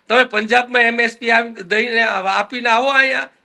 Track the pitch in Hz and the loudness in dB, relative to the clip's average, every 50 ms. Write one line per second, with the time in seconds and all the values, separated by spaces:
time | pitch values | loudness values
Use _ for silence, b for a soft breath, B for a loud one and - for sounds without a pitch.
0 | b - 214 254 254 254 - 208 220 220 233 247 240 240 247 247 233 233 233 233 | b 0 2 2 2 2 0 -4 -2 2 2 0 0 2 2 2 2 2 2 0
1 | 233 226 226 - 240 233 233 226 233 233 226 220 190 170 202 214 233 240 226 226 | -2 -2 -4 -4 -2 0 0 0 0 -2 -6 -14 -8 -4 -2 -2 0 0 0 0
2 | 226 220 202 190 185 190 190 202 208 208 262 247 233 240 226 233 254 277 269 269 | 0 0 -2 -2 -2 -2 -2 -2 -2 -4 -6 -4 -2 0 2 2 2 2 2 2
3 | 269 262 262 269 269 - - _ _ | 2 2 0 -4 -6 -8 -12 _ _